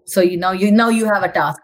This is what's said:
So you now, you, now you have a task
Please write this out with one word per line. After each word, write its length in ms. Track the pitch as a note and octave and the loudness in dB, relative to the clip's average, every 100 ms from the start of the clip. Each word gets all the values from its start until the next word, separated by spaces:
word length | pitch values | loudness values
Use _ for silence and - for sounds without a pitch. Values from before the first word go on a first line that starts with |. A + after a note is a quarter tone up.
So 160 | - F#3+ | -4 0
you 160 | F3+ F3 | 0 0
now, 140 | F#3 | -4
you, 220 | F#3 G#3 | 0 2
now 160 | G#3+ A#3 | 2 2
you 160 | A3+ | 0
have 180 | G#3+ G3+ | 0 0
a 60 | F3+ | -2
task 320 | F3+ D3 C#3+ | -2 -4 -6